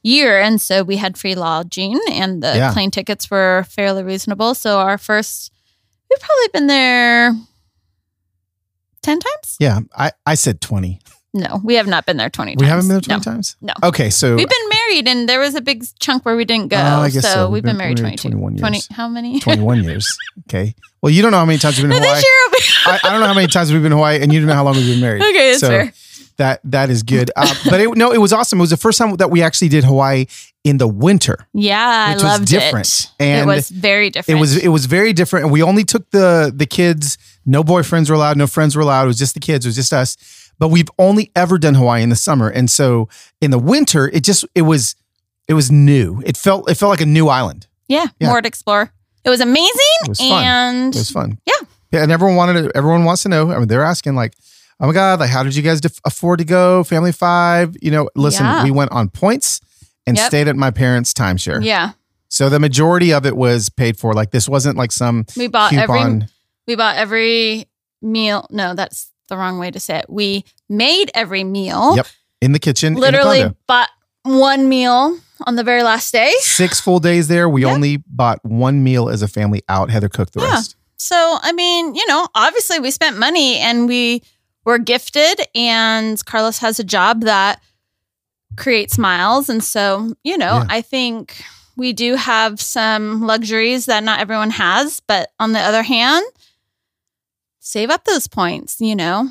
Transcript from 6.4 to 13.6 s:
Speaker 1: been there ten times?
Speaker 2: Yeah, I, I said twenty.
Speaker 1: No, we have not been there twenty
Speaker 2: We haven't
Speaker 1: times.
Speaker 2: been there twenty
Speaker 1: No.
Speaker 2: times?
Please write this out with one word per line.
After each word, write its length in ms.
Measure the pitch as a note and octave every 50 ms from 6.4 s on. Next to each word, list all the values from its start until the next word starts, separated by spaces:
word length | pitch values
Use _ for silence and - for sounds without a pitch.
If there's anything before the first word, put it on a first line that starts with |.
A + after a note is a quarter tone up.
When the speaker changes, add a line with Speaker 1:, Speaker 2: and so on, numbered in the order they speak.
| A#4+ G#4+ -
Speaker 1:
been 140 | E4+ C#4+
there 680 | C#4+ C#4 C4+ C4 B3+ B3 B3 A#3+ A#3+ A#3+ A#3+ A#3+ A#3+ A#3 A3+ A3+ _ _ _ _ _ _ _ _ _ _ _ _ _ _ _ _ _ _ _ _ _ _ _ _ _ _ _ _ _ _ _
ten 180 | - - D4+ F4
times? 360 | - B4 D5 D#5 - - - -
Speaker 2:
Yeah, 200 | D3+ C3+ G#2 G#2 A2 - -
I, 140 | - C3+ D#3 - _ _
I 100 | D3 D#3+
said 260 | D3+ - C3 G2+ -
twenty. 380 | - - A2 G2 F#2 F2+ F#2 - _ _ _ _ _ _ -
Speaker 1:
No, 260 | G3 F3+ - - G3 G3
we 100 | A3 A#3+
have 120 | A#3 G#3
not 180 | G3+ F3+ D#3+ -
been 100 | - F3
there 120 | C3+ A2 A#2
twenty 260 | - - - G2 -
Speaker 2:
We 80 | C3 C3+
haven't 220 | C#3+ D#3+ F3+ F#3
Speaker 1:
times. 0 |
Speaker 2:
been 60 | F#3+ F#3+
there 80 | F#3+ - - D#3 D3+
twenty 100 | - -
Speaker 1:
No. 40 | -
Speaker 2:
times? 220 | A#3 G3+ - - _